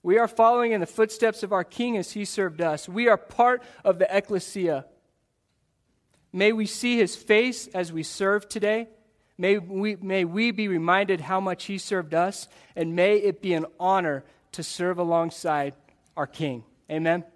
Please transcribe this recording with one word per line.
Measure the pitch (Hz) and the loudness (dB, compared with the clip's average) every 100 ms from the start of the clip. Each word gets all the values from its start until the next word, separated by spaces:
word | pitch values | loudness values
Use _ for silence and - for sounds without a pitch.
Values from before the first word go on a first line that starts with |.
We | 180 214 | 4 4
are | 226 | 4
following | - 226 240 233 | 6 6 6 2
in | 214 | 0
the | 170 | -2
footsteps | - 220 - 226 220 | 0 0 2 0 0
of | 196 | -2
our | 196 | -2
King | 170 - 240 220 | -2 -4 -2 -2
as | 165 | -4
he | 208 | -8
served | 202 - 185 156 | -6 -2 -4 -2
us. | 170 151 - | -2 -2 -6
We | 185 240 | 0 4
are | 208 | 4
part | - - 247 247 - - | 2 4 4 4 -4 -2
of | 202 175 | 0 2
the | 185 196 | 2 0
ecclesia. | 202 196 - 202 175 139 - _ _ _ _ _ _ _ _ _ _ _ _ _ _ | 0 -6 -4 -4 -2 -2 -6 _ _ _ _ _ _ _ _ _ _ _ _ _ _
May | 185 208 | 2 2
we | 220 208 | 2 -4
see | - 247 233 | -4 -2 2
his | 208 - | 0 -2
face | - 214 254 233 - | 2 2 2 -4 -8
as | 185 170 | -8 -6
we | 160 | -6
serve | 156 - 196 202 202 | -8 -2 0 0 -2
today. | 226 208 220 226 _ _ _ _ - | -4 -2 -2 -6 _ _ _ _ -4
May | 180 202 | 0 0
we, | 175 190 208 190 | 0 -4 -4 -4
may | 190 190 | -4 -2
we | 170 185 233 | 0 0 -2
be | 208 208 | -2 -2
reminded | 175 165 190 196 185 | -2 2 2 2 -2
how | 151 190 | -2 -4
much | 190 180 | -2 -6
he | - 196 | -8 -10
served | - 190 156 | -4 -6 -2
us, | 165 180 196 - - _ - | -2 -2 -4 -16 -20 _ -6
and | 165 | -4
may | 175 190 208 | 2 4 4
it | 202 - | 2 -2
be | 190 | -2
an | 165 160 - | -2 -4 -4
honor | 180 190 170 139 - _ _ | 0 2 0 -4 -8 _ _
to | - | -14
serve | 160 - 180 175 | -12 -4 -4 -2
alongside | 175 170 165 - 170 151 143 139 _ _ _ - | 0 0 0 -4 -2 -2 -4 -8 _ _ _ -8
our | 139 | -8
King. | - 151 123 110 _ - | -4 -6 -6 -14 _ -8
Amen? | 156 165 175 170 | -2 0 0 -4